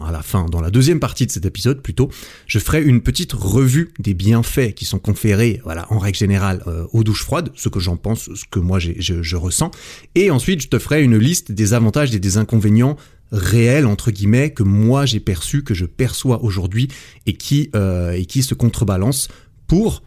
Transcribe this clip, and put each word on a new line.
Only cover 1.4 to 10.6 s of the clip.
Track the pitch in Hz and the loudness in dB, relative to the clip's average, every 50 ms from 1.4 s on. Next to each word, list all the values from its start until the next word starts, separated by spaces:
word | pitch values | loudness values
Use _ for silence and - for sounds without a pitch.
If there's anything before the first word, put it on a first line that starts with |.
| 85 | -6
épisode, | 98 - - - 120 143 135 - | -6 -4 -2 -2 -2 -2 -2 -6
plutôt, | - 90 - 127 - - - - - - - - | -6 -2 -2 -2 -2 -4 -10 -20 -20 -20 -16 -8
je | - - 113 | -4 -4 -2
ferai | - - - 156 151 | -2 0 0 2 4
une | 147 123 117 - | 4 4 4 2
petite | 123 123 - 180 - - | 0 -2 -2 -4 -6 -6
revue | 107 95 98 95 123 135 127 123 156 170 - - - | -6 -4 0 2 2 2 4 2 2 0 -2 -6 -6
des | 98 101 98 | -4 -4 -2
bienfaits | 87 95 104 113 113 117 - - 147 131 107 98 | 0 2 4 4 4 2 0 0 -2 -2 -2 -4
qui | - - | -6 -8
sont | - - 92 | -6 -6 -4
conférés, | - 107 101 - - 110 98 95 117 120 101 127 - | -2 -2 -2 0 0 2 2 2 2 0 0 -2 -6
voilà, | 90 80 85 85 - 113 | -8 -10 -8 -4 -2 -2
en | 107 | -2
règle | 92 101 92 | 0 -2 -2
générale, | - 107 95 98 98 98 98 92 87 - 87 | 0 0 2 2 2 0 0 -2 -4 -6 -6
euh, | 82 82 82 - - | -6 -6 -6 -2 0
aux | 117 110 | 0 2
douches | 107 107 - - | 2 0 -2 -4
froides, | - - - 170 - - | -4 -4 -4 -4 -6 -8
ce | - - 113 | -8 -6 -4
que | - 98 | -4 -2
j'en | 87 92 87 | -2 -2 -4
pense, | 80 - 101 113 - - - - | -4 -4 -4 -4 -4 -6 -10 -14
ce | - - - | -14 -12 -6
que | - 101 | -4 -2
moi, | 85 87 92 95 | 0 0 0 0
j'ai, | 82 85 85 - | -2 -2 -4 -4
je, | 85 87 90 87 85 | -4 -4 -4 -4 -4
je | 80 90 | -4 -4
ressens. | 87 82 90 - - 156 170 - - - - - - - - - | -4 -2 -2 -2 -2 -2 -4 -4 -10 -18 -20 -20 -20 -14 -4 0
Et | 165 196 196 | 2 2 4
ensuite, | 151 - - - 196 160 | 2 2 2 0 -2 -2